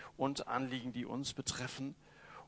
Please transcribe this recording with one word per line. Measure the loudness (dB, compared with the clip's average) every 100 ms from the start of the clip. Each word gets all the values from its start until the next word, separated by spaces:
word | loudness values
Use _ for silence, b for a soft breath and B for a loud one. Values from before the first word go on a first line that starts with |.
| B 2
und | 2 4 2
Anliegen, | 2 2 0 0
die | 0 0
uns | 0 0
betreffen. | 0 0 0 -2 -2 -4 -4 B B B B